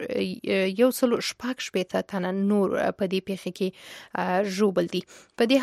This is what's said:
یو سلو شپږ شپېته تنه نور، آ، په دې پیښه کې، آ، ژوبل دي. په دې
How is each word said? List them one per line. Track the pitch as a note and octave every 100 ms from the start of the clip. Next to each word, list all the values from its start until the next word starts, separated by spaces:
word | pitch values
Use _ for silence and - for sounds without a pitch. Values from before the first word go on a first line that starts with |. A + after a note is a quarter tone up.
| - - F#3+ F3+ - G3 F#3+ G3
یو | B3+
سلو | - A#3+ A#3
شپږ | - - A#3+ B3+
شپېته | - F#3 F#3 F#3
تنه | F#3 G3 F3+
نور، | F#3+ G3 G#3 F#3+ -
آ، | -
په | - G3
دې | F#3+ F#3
پیښه | F#3+ - F3
کې، | F#3+ - - - - F3+
آ، | F3+ F3+
ژوبل | G3+ F#3 G#3 F3+ E3+
دي. | F3+ - - - -
په | A#3
دې | C4+